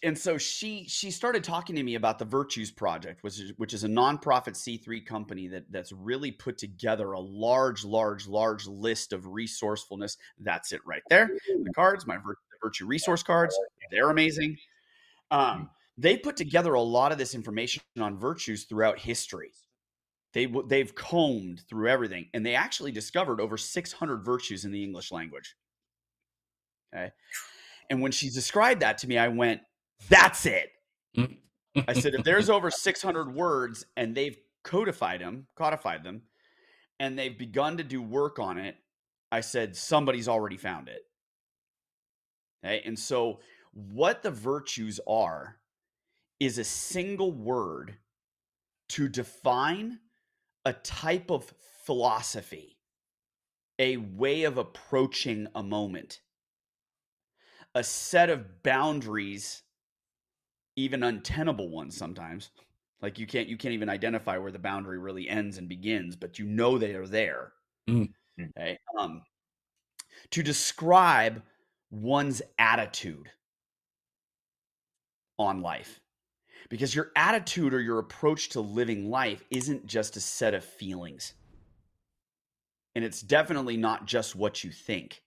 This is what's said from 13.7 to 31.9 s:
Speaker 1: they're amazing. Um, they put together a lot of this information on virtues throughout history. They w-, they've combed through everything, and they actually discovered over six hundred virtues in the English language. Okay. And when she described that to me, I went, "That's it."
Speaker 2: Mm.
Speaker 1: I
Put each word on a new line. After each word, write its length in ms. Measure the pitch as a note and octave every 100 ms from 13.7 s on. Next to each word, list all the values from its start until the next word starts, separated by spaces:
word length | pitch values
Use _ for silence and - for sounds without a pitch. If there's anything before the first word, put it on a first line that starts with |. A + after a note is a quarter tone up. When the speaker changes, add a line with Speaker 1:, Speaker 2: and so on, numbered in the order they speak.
| _ -
Speaker 1:
they're 180 | G2 C#3
amazing. 460 | D#3 D#3+ D3+ D3+ D#3 - _ _ _ _ _ _
Um, 380 | D3 C3 F#2+ D#2 _ _ -
they 180 | D3 A3+
put 220 | D4 C#4+
together 360 | E3 E3 E3+
a 80 | C3
lot 300 | A#2 A#2+ C#3
of 60 | D3+
this 180 | B2+ B2
information 480 | A2 G#2+ A#2+ - - -
on 180 | G#2+ G2+
virtues 460 | A#2+ E3+ - G#2+
throughout 360 | - G#2+ A2 G#2
history. 520 | A#2 A#2 - F2+ E2 _ _ _ _ _ _ _ _
They 120 | - B2+
w-, 200 | A#2+ B2+
they've 300 | C3+ A#2 -
combed 680 | - E3+ D#3 A#2+ F#2 F2 -
through 200 | A2+ A2
everything, 380 | C3 A2+ F2+ F2
and 120 | - A2+
they 100 | B2
actually 380 | A3 - C#3+
discovered 480 | A2 G#2+ F3 F3+ A2+
over 160 | G#2+ G#2+
six 340 | - - F3
hundred 320 | - D#3+ B2
virtues 400 | G2+ B2 - G2
in 80 | G2
the 120 | G2+
English 280 | G2+ F2+ -
language. 440 | F2 E2 C#2 - - _ _ _ _ _ _ _ _ _ _ _ _ _
Okay. 180 | - F2+ _ _ - - - - - _
And 120 | C3+
when 100 | C3+
she 180 | C3 C#3
described 520 | B2+ B2 G3+ A3+ B3
that 160 | B2+ A2
to 80 | B2
me, 100 | A#2+
I 100 | A#2
went, 340 | A#2 A#2+ A2+ _ _ _ _ -
"That's 360 | F#3+ F3+ - D#3
it." 260 | F#2+ D#2+ _ _ _ _ -
Speaker 2:
Mm. 220 | B2+ - _ _ _ C#3+
Speaker 1:
I 60 | C3